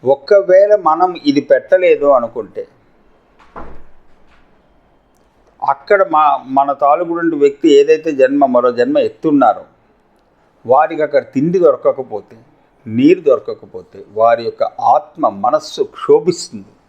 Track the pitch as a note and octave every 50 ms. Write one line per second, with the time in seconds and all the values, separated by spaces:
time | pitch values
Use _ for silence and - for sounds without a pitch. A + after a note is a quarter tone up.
0 | - B2 C#3 C#3+ - - G#3+ G3+ G3 F3 F#3 F#3+ G3+ G3+ G#3 G3+ F3 D#3+ D#3 E3
1 | F3+ F#3 F3+ D#3+ - D3 C#3 C#3+ C3+ - C#3+ B2+ B2+ - - F#3 F#3 F3 D#3+ C#3+
2 | C#3+ C#3+ C#3 B2+ A#2+ A2+ - B2 G#2+ F#2 - A2 G2+ _ _ _ _ _ _ _
3 | _ _ _ _ _ _ _ _ _ _ _ - - - - - - - - -
4 | _ - - _ _ _ _ _ _ _ _ _ _ _ _ _ _ _ _ _
5 | _ _ _ _ _ _ _ _ _ _ _ _ - - C#3 - - - G#3 G3
6 | G3 F3 D#3+ D3+ D3+ D3 C#3+ C3 B2 B2+ C3 C3+ C#3 C#3+ C#3 C3+ D3 C#3 D3 E3
7 | F3+ E3+ E3+ E3+ E3+ E3 E3 D3 C#3 C#3+ C#3 - - E3 C#3+ C#3 C#3+ D3 D#3+ D#3
8 | D#3 E3 D3+ C3 C3 C3 C#3 C#3+ C#3+ C3 B2 A#2+ A#2+ B2+ A#2+ A#2 A#2+ B2+ D3 D3+
9 | C3 A2 - _ - D#3+ D3+ C#3+ C3 A2+ G2 - - _ _ _ _ _ _ _
10 | _ _ _ _ _ _ _ _ _ _ _ _ _ A2+ B2+ C#3+ D#3 D#3+ E3 D#3
11 | D#3 C#3+ - C#3 B2 - _ C3+ C#3 E3 F3 F#3+ F3 D#3 C3+ - - D3+ - -
12 | B2+ A#2+ A2+ G2+ G2+ _ A#2 A2+ A#2+ _ _ _ _ _ _ _ _ A#2 A2 A#2
13 | C3 D3+ F#3 F#3 E3 D3 B2+ A2+ - - A2 - - G2+ _ F#2 F2+ _ _ G2
14 | G2 _ G#2 G#2+ A2 A#2 A#2 A2+ A#2 A2+ A2 _ A2 - - - A#2 A#2+ B2 D3+
15 | - - _ - C3+ A#2 G#2 G2 G2 A#2+ C#3+ D#3 D3+ - - - C#3 - _ -
16 | - - D3 D#3 D3+ E3+ E3+ - - - - G#2+ G2 - _ _ _